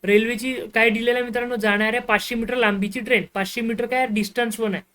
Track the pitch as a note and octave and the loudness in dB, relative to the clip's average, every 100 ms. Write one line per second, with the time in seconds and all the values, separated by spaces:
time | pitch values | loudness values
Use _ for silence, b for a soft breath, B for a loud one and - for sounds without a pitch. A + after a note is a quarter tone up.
0 | F#3 G#3 A3+ A#3 B3+ B3+ - A3+ A#3 A3 | 4 4 4 -4 -4 -6 -2 2 4 4
1 | A#3+ B3 B3 A#3 B3 A#3+ G#3+ G#3 G#3+ A#3 | 2 0 0 -4 -4 -2 0 2 2 -2
2 | A#3+ G#3 - A#3+ A3+ B3 A3 G3+ G3+ A3+ | 2 0 0 -6 -4 0 2 2 -2 -4
3 | A3+ A#3+ E3 G3 F#3+ - A3+ A3+ A#3+ B3+ | 0 0 0 -4 -4 -4 -4 -4 -2 0
4 | B3+ G#3+ G3+ - A#3 A3 A3+ F3+ - | 0 0 -2 -2 -4 -2 -4 -4 -8